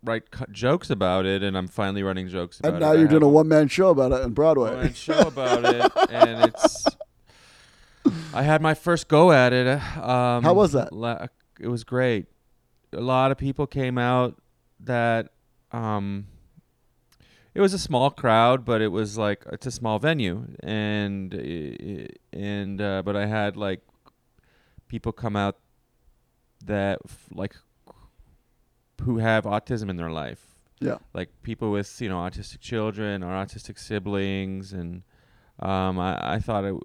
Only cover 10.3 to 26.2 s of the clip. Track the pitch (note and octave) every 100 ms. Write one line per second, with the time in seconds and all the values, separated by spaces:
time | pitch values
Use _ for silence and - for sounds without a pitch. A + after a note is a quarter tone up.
10.3 | A#2+ B2+ F3+ G3 C#3 - G2+ A#2 A#2 -
11.3 | _ _ _ A2+ A#2+ A2 B2 B2+ A2+ E2+
12.3 | _ _ _ _ _ _ - B2 B2+ C3+
13.3 | C3+ C#3 C3+ C#3+ C#3 C3 B2 B2 B2+ B2
14.3 | - _ _ _ _ A2 A#2+ A#2 A2+ G#2+
15.3 | _ _ _ _ - A2+ G#2 G2 G2+ G2+
16.3 | - _ _ _ _ _ _ _ _ _
17.3 | _ _ - G3 F#3 - C#3 C#3 - C3
18.3 | A2+ A#2 B2+ A#2 A#2 A2 F#2 G#2+ G#2+ G#2+
19.3 | G2+ - - C3+ A2+ A#2 G#2+ C3+ D#3+ G2+
20.3 | F2+ B2 - - G#2+ G#2+ G#2 G#2 G2 F#2+
21.3 | F#2 C2 E2+ D2 A1 D#2+ F#2+ - - _
22.3 | - G2+ G2+ G2 G2 G2+ F#2+ F#2 G2+ G#2
23.3 | A2 G#2 G2+ G#2 F#2 _ _ _ _ _
24.3 | _ _ _ _ - _ A#2 - - A#2
25.3 | G2+ G2+ F#2+ _ _ _ _ _ _